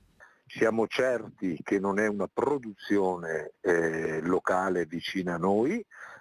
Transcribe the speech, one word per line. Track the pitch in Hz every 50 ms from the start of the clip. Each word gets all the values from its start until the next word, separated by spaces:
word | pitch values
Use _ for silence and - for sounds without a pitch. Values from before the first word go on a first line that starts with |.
| _ _ _ _ - - _ _ _
Siamo | - - - 110 110 110 113 110 104
certi | - - 127 131 127 113 110 98 - - 104 95 82 - -
che | - 104 98
non | 92 101 98 98
è | 107 107
una | 104 101 92 90
produzione, | - - 107 127 147 143 123 110 101 - - - 104 101 95 92 92 87 82 80 80 78 76 - - _
eh, | - 95 87 85 82 82 80 80 80 80 78 80
locale | 78 87 90 87 - - 95 92 92 98 92 87 82
vicina | 78 82 85 - - - 95 92 90 87
a | 82
noi, | 82 95 101 104 113 143 202 240 208 _ - - - - - -